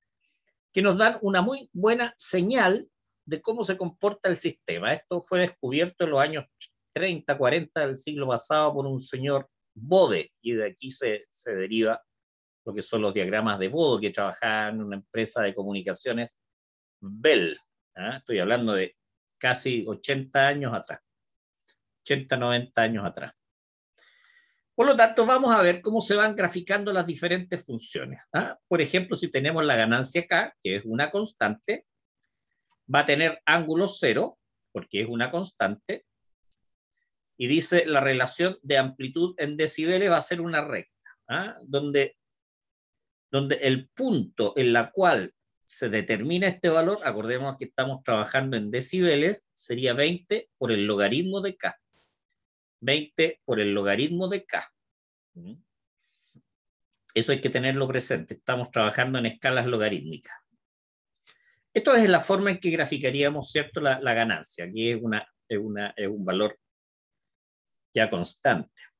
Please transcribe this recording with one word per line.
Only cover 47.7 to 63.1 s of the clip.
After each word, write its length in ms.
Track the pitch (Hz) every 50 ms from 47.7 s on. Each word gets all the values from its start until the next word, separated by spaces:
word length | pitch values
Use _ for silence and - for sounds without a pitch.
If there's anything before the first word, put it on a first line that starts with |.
| _ - 131 131 131 -
trabajando 540 | - - 117 107 104 - - 135 135 135 127
en 160 | 110 104 104
decibeles, 720 | 113 123 131 - 185 185 180 170 147 143 151 185 214 - _ _ _
sería 400 | - - - 120 123 131 123 120
veinte 560 | 139 147 165 175 175 - _ 208 233 - _ _
por 140 | _ 131 117
el 140 | 110 101 101
logaritmo 560 | 104 104 101 101 101 123 151 180 190 196 196
de 160 | 190 196 185
K. 200 | - - 95 - - _ _ _ _ _ _ _ _ _ _ _ _ _ _ _ _ _ _ _ _
Veinte 600 | 117 131 143 156 151 151 _ - 160 - - - _
por 160 | - 120 107
el 140 | 104 101 101
logaritmo 560 | 104 98 101 101 110 143 160 170 180 190 180
de 160 | 202 190 -
K. 280 | - - - - - _ _ _ _ _ _ _ _ _ _ _ _ _
¿Mm? 180 | 175 170 190 - 170 _ _ _ _ _ _ _ _ _ _ _ _ _ _ _ _ _ _ _ _ _ _ _ _ _ _ _ _ _ - _
Eso 200 | 113 117 - 139
hay 80 | 135
que 80 | - 117
tenerlo 380 | - 131 127 135 135 139 135
presente, 480 | 127 131 127 - - 117 - 113 - 110
estamos 360 | - _ - 127 123 123 -
trabajando 480 | - 120 107 104 - 123 127 131 131 123
en 80 | 117
escalas 400 | 113 - - - 131 127 123 120
logarítmicas. 640 | 123 120 110 107 107 101 76 71 80 78 - - - - - _ _ _ _ _ _ _ _ _ _ _ _ _ _ _ _ _ - _ _ _ _ _ _ _ _ _
Esto 200 | 220 - 285 262
es 160 | 233 220 185
la 120 | 180 160
forma 300 | - - 196 196 202 202
en 80 | 180 185
que 120 | - 175
graficaríamos, 800 | 165 160 147 135 156 139 131 127